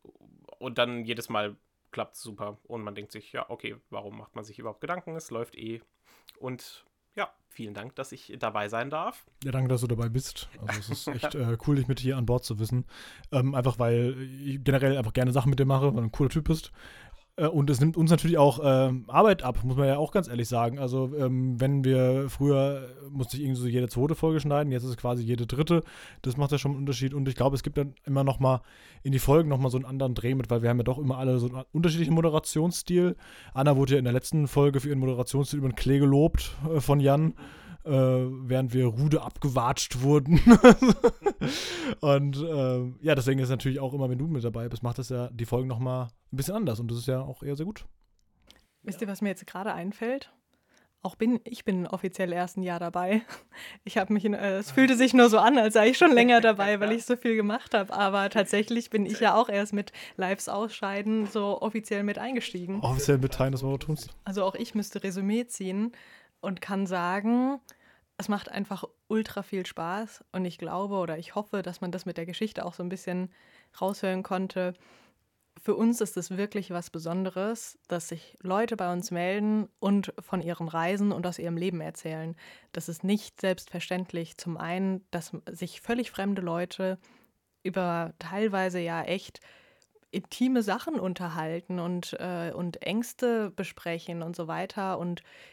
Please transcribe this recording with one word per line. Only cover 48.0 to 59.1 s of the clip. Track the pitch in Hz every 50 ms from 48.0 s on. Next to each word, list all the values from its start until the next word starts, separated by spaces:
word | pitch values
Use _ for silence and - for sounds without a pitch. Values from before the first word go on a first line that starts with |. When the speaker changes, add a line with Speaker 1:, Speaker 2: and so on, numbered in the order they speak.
| _ _ _ _ _ _ _ _ _ - _ _ _ _ _ _ -
Speaker 3:
Wisst | 208 190 -
ihr, | 233 202
was | 196 -
mir | 214 202
jetzt | 185 - 190 -
gerade | - 180 196 214 170
einfällt? | 170 175 190 208 - 226 233 262 277 - - _ _ _ _ _ _ _ _ _ _ _ _ _ _
Auch | - 185 -
bin, | - 226 226 247 220 -
ich | - 240 - -
bin | - 190 185 175
offiziell | - - 180 - 190 - - 190 175 170
erst | 175 180 175 - 196
ein | 185
Jahr | 180 175 170
dabei. | 175 170 175 180 180 185 208 220 226 -
<laughs> | - - - _ - - - - - - _
Ich | 196 - 220
hab | 190 -
mich | 214 208 208
in, | 214 202
äh, | - 196 202 190 190
es | 208 -
fühlte | - 262 262 262 262 233
sich | 262 254 -
nur | 254 240 240
so | 214 214
an, | 202 226 294 254
als | 214 220 214
sei | 226 214 233
ich | 254 -
schon | 359 330
länger | 262 233 240 247 240 233
dabei, | 226 226 214 196 196 202 208 202
weil | 208 208
ich | 220 233 226
so | - 247
viel | 240 - 240 226
gemacht | 220 208 208 208 254 - - -
hab. | 214 196 190 -
Aber | 196 202 196 196 202 196 202
tatsächlich | - 220 190 - - 208 220 - 240 233 233 -
bin | - 214 202
ich | 180